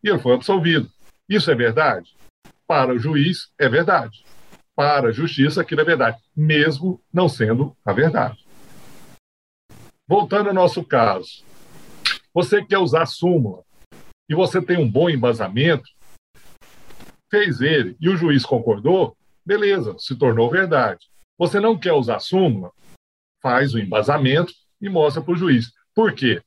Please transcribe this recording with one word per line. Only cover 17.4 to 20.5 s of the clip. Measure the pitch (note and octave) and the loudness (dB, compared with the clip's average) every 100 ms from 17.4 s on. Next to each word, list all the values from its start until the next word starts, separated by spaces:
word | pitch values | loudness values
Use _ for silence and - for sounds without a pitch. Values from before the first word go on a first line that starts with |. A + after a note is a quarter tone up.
| F#3+ A#2+ | 0 0
ele | C#3+ D#3 A#2+ A#2+ | 0 0 0 -2
e | D#3+ | 0
o | F#3 | 0
juiz | E3 C#3 - | 2 2 2
concordou, | B2+ A#2 G#2 A#2+ F#3 F3 _ _ _ - | -2 0 -2 0 0 0 _ _ _ -4
beleza, | G#3 G3+ G3 G#2+ - | 0 2 0 -4 -10
se | - B2 | -10 -2
tornou | C3 A2+ | 0 2
verdade. | A#2+ | 2